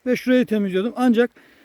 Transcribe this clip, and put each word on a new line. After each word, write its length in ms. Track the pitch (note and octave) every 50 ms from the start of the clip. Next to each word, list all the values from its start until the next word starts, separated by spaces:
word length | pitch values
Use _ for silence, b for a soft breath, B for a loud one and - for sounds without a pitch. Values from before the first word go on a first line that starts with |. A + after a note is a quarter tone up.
| _
ve 100 | B3+ B3
şurayı 300 | - - B3+ B3+ B3+ A#3
temizliyordum. 480 | - G#3+ G#3+ G3+ F#3+ F3+ F#3 G3+ A#3+ -
Ancak, 360 | B3 B3+ B3+ A3 A3+ B3 - - b b b b b b